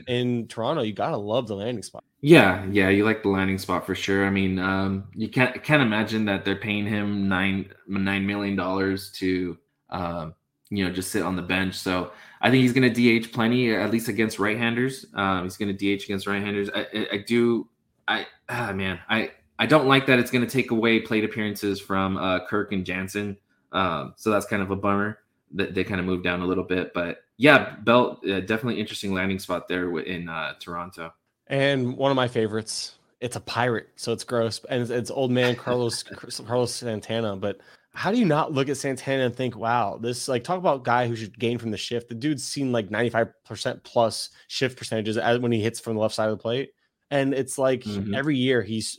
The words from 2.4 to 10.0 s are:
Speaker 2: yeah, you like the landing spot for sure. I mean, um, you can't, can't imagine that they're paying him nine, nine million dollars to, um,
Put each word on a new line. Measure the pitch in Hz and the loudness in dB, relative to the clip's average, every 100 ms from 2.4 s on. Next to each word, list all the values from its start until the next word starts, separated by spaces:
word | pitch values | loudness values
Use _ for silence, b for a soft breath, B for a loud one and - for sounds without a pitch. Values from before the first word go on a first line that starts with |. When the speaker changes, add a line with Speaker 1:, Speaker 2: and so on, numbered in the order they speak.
| 98 92 95 | 10 4 2
Speaker 2:
yeah, | 101 95 | 4 6
you | 101 | 6
like | 107 107 | 4 2
the | 101 | 2
landing | 95 95 95 | 2 2 0
spot | - 90 | 0 -2
for | - | -2
sure. | 92 - 98 | -4 0 2
I | 98 | 2
mean, | 98 95 92 | 2 0 0
um, | 95 95 98 98 98 | 0 0 0 -2 -6
you | - 110 | -8 -4
can't, | 135 127 - | 2 2 0
can't | - 151 | 2 4
imagine | 117 107 107 110 | 4 2 0 0
that | 107 98 98 | 0 0 0
they're | 98 | -2
paying | 107 104 101 | -2 -2 -2
him | 107 104 101 98 | -2 -2 0 0
nine, | 92 98 98 - - - | 2 0 0 -4 -12 -6
nine | 98 95 98 98 | -2 0 0 0
million | 101 101 95 | -2 -2 -2
dollars | 90 95 95 95 - - | -2 0 0 -2 -6 -4
to, | 92 92 87 85 _ _ - | -2 0 -2 -8 _ _ -10
um, | 92 | -6